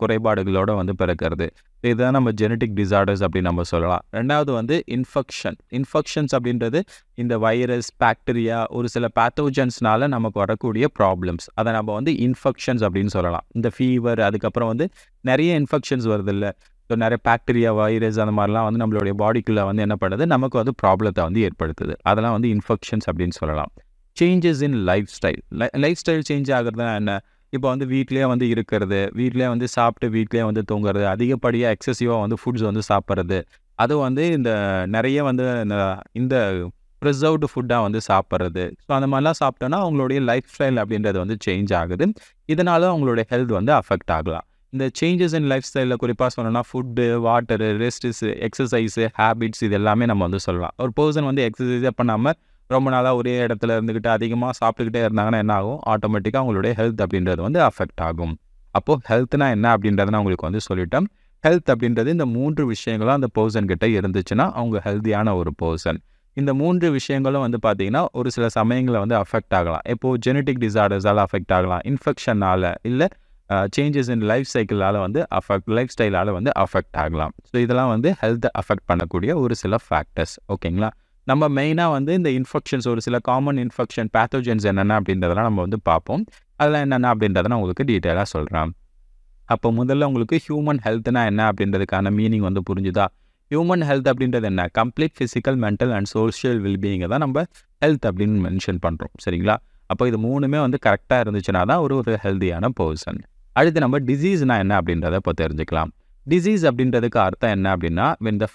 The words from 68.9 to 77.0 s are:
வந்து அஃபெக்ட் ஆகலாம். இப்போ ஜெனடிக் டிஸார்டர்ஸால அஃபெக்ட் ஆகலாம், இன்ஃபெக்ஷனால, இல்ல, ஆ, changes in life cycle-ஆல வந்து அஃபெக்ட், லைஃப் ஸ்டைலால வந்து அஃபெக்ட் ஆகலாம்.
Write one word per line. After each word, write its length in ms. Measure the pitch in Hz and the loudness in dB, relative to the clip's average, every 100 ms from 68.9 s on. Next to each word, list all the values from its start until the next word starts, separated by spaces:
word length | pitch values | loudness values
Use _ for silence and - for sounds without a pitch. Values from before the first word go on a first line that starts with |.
| 117 | 0
வந்து 180 | 101 113 | 2 0
அஃபெக்ட் 380 | 101 110 - | 0 -4 0
ஆகலாம். 260 | 92 85 80 - | 0 0 -2 -4
இப்போ 280 | 117 131 123 123 | -4 -2 0 0
ஜெனடிக் 340 | 135 139 127 | 0 0 0
டிஸார்டர்ஸால 640 | 113 107 101 98 101 104 98 | 0 2 2 2 2 2 2
அஃபெக்ட் 200 | 101 87 | -2 0
ஆகலாம், 280 | 92 90 90 | 0 2 -2
இன்ஃபெக்ஷனால, 920 | 107 139 - - - 107 95 92 90 87 | -2 -2 -2 -2 -2 0 2 2 0 -2
இல்ல, 260 | 117 127 180 - _ - - | -4 0 0 -2 _ -20 -4
ஆ, 160 | 101 98 - | -2 0 0
changes 340 | 147 143 123 | 0 0 0
in 100 | 120 | 0
life 360 | 107 117 135 127 | 2 0 0 -2
cycle-ஆல 420 | 104 104 95 104 | 0 0 2 0
வந்து 280 | 92 127 165 | 0 -2 -2
அஃபெக்ட், 340 | 95 - 98 | -4 -2 -2
லைஃப் 240 | 104 110 127 - | 0 -2 -2 0
ஸ்டைலால 340 | 110 95 98 | 0 2 0
வந்து 180 | 92 120 - | 0 0 0
அஃபெக்ட் 380 | 98 95 - | 0 0 -4
ஆகலாம். 360 | - | -4